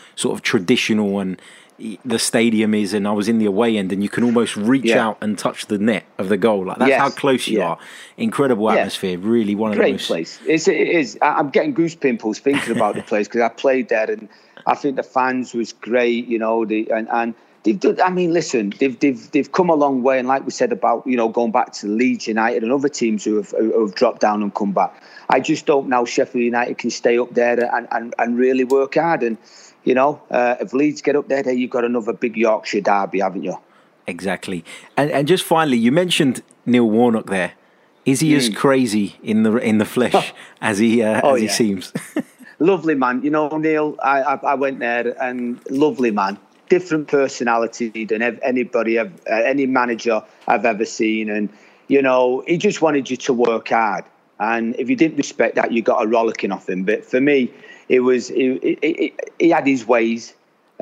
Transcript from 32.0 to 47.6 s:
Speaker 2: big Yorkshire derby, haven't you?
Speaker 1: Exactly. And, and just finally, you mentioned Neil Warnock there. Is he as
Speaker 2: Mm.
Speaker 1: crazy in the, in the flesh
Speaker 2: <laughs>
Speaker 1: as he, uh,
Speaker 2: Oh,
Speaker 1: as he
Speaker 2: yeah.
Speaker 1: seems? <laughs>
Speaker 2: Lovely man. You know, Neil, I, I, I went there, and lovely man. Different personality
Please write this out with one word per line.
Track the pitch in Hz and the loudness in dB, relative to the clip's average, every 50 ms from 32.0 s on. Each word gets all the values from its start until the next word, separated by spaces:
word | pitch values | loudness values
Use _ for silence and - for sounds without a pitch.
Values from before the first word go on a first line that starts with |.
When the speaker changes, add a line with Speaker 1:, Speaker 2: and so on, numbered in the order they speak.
| 110 113 107 | -4 -4 -6
Speaker 2:
big | - - 123 107 110 | -4 -4 -4 -2 0
Yorkshire | 113 110 110 104 - - - 107 | 0 2 0 0 -2 -4 -4 -2
derby, | 92 107 104 101 98 92 - 92 | 0 0 0 0 0 -2 -4 -2
haven't | 95 95 90 - 73 | -2 -2 -4 -6 -6
you? | 90 85 - - _ _ _ _ _ _ _ _ | -8 -8 -10 -12 _ _ _ _ _ _ _ _
Speaker 1:
Exactly. | - 92 85 90 95 92 90 - - 95 85 82 - - - - - _ | -12 -12 -6 -6 -4 -6 -4 -6 -8 -8 -10 -10 -12 -18 -20 -20 -8 _
And, | - 139 151 | -2 0 0
and | 139 135 147 139 | 0 0 2 2
just | 180 180 - | 2 0 2
finally, | - 170 160 160 151 127 117 | 2 2 2 4 2 2 4
you | 113 120 | 4 4
mentioned | 135 170 185 180 170 - 170 135 113 - - _ _ _ _ | 4 4 2 2 0 2 2 2 0 -2 -6 _ _ _ _
Neil | - 120 123 120 113 | 2 4 4 4 4
Warnock | 104 113 120 120 113 110 101 - | 4 4 4 4 2 0 -2 -4
there. | 95 95 87 87 - _ _ _ _ _ _ _ _ _ _ | -2 -2 -2 -4 -6 _ _ _ _ _ _ _ _ _ _
Is | - 135 131 | 0 0 2
he | 160 156 151 | 4 4 4
as | 143 127 117 | 4 2 0
Speaker 2:
Mm. | 98 | -2
Speaker 1:
crazy | - - 143 135 135 127 117 101 107 101 90 - - | 2 2 4 4 4 2 2 0 0 -2 -2 -6 -10
in | - 117 107 110 110 | -6 -2 0 2 4
the, | 110 107 120 | 4 2 2
in | - 117 107 107 | 2 2 2 2
the | 104 | 0
flesh | - - 123 123 101 - 196 - - - - - - | 0 0 0 0 2 2 0 0 0 -8 -14 -20 -20
Speaker 2:
<laughs> | - _ | -16 _
Speaker 1:
as | - 110 110 95 | -4 -2 0 2
he, | 113 117 110 120 110 | 4 4 4 4 2
uh, | 107 110 110 127 | 2 2 2 4
Speaker 2:
Oh, | 143 135 | 4 4
Speaker 1:
as | 123 | 2
he | 110 104 | 2 0
Speaker 2:
yeah. | - | 0
Speaker 1:
seems? | - 123 107 98 92 87 - - - - - - 320 - | 0 0 0 0 -2 -6 -10 -12 -12 -12 -8 -8 -8 -8
<laughs> | - _ _ 254 - - _ | -8 _ _ -20 -20 -6 _
Speaker 2:
Lovely | - - 196 175 156 160 156 | 2 2 2 2 0 -2 0
man. | 135 127 123 123 127 131 | 0 0 0 0 0 -2
You | 147 | 0
know, | 151 156 156 143 156 156 | 0 0 0 0 -2 -2
Neil, | 156 160 156 151 151 151 143 - | 0 0 0 0 0 -2 -4 -2
I, | - 131 139 139 | 0 0 2 2
I, | 131 147 139 | 2 0 -2
I | - - 135 143 | -2 -2 -2 -2
went | 131 139 135 135 113 | 0 -2 -4 -4 -4
there, | - 117 120 120 117 117 123 - | -4 -4 -2 -2 -2 -4 -4 -4
and | 135 127 123 127 120 120 120 - - - | -6 -6 -6 -6 -6 -6 -6 -8 -8 -6
lovely | 135 135 151 151 123 - 127 117 | 0 2 2 2 2 2 0 0
man. | 104 104 98 95 101 - - _ _ _ _ _ | 0 0 -2 -2 -4 -8 -14 _ _ _ _ _
Different | 180 175 175 - 156 156 147 - | 0 0 0 -2 -4 -4 -2 0
personality | - 143 135 131 - - 127 117 117 117 | 0 0 2 0 -2 -4 -2 0 0 0